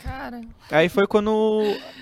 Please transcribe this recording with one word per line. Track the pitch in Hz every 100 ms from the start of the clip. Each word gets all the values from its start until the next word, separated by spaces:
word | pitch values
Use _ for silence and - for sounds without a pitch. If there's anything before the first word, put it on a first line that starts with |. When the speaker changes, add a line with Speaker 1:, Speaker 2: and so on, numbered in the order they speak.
Speaker 1:
Cara. | - 262 269 240 226 - -
Speaker 2:
Aí | 147 170
foi | 196 190
quando | 214 208 214 220 214 208 202 - -